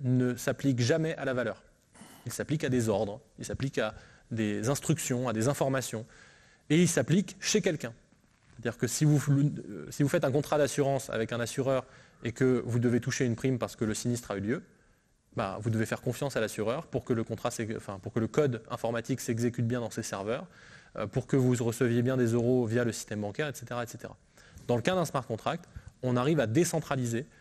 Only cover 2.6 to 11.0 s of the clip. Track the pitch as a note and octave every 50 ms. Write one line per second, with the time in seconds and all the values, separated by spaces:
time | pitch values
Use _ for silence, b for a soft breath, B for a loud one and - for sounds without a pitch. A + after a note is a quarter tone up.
2.6 | D#3 C3+ B2+ B2 A2+ A2 G2+ G2 A2 G2+ G2+ - - _ _ - A#2+ - G#2 -
3.6 | B2+ C#3 - C3+ A2+ G#2+ B B B B B B B - B2 A2 A2 G#2 G#2 G2+
4.6 | G#2+ B2+ C#3+ - - - D#3 - - - B2+ B2 B2+ A#2+ G#2+ A2 A2+ C#3 C#3+ -
5.6 | D3+ C3+ C3+ C3+ A#2+ - - A2 B2 B B B B B B B B B B B
6.6 | B - D3 E3+ F3+ D#3 - D#3 A#2+ - D3+ G3+ G3 - - - - - - G#3+
7.6 | - G3 D#3+ - - A#2 A#2 - _ _ _ _ _ _ _ _ _ _ - -
8.6 | A2+ A#2+ A2 - B2+ A#2 - - D#3 D3 D3+ C#3+ - D3 C#3 C#3 C#3+ C#3+ - -
9.6 | - - G#2 D#2+ C#2+ - - - D3 C#3 - F3 E3 C#3 B2 D3+ C#3+ - D#3+ D3
10.6 | D3 C3+ - - C#3 C#3 C#3 C3